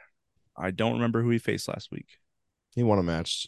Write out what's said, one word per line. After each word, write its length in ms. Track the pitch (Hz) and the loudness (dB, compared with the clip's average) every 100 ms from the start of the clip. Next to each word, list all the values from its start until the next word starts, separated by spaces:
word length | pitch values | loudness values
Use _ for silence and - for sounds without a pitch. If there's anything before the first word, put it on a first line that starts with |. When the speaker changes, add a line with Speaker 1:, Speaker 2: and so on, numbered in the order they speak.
| - _ _ _ _ - | -20 _ _ _ _ -8
Speaker 1:
I 140 | 92 | -6
don't 240 | 95 113 | -2 0
remember 280 | 120 117 113 | 0 0 2
who 80 | 120 | 2
he 80 | 117 | 2
faced 300 | - 107 - | 0 -2 -4
last 220 | - - | -8 -10
week. 160 | - - _ _ _ _ _ _ | -14 -14 _ _ _ _ _ _
Speaker 2:
He 80 | 120 | 0
won 160 | 117 101 | 4 4
a 40 | |
match 440 | 85 82 85 - | 4 0 -2 -6